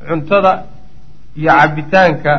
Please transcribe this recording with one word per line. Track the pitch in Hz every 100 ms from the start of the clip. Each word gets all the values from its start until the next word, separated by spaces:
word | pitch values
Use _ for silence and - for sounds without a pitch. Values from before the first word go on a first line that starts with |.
| -
cuntada | 160 147 202 190 - - - - - - - - 147
iyo | 156
cabbitaanka | 143 156 151 147 190 180 147 147